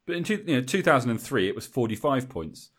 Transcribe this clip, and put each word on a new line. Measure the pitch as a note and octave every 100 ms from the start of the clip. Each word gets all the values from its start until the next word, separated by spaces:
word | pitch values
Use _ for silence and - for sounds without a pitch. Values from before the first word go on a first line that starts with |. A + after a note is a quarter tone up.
| -
But | F3
in |
two, | E3+ G#3 G#3
you | C3
know, |
two | B2+ G3
thousand | F3+ C#3 A#2+
and | A2
three, | - B2+ F#2+
it | A2
was | -
forty-five | - A2+ G#2+ D3 C3+ B2+
points. | - D#2+ - -